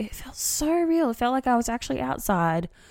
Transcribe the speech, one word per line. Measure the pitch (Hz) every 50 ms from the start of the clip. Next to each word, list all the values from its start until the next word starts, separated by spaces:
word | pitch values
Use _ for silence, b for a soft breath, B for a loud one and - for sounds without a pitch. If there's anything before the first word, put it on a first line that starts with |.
it | 208 208 -
felt | - - 262 269
so | - - - - - 302 302 330
real. | 349 339 330 330 330 330 247
It | 226
felt | - 240 240
like | 254 269 254
I | 254 247
was | 233 240 -
actually | 233 240 - - 269 254
outside | - 127 135 - - - 202 180 170 165 165 165 170 175 b b b b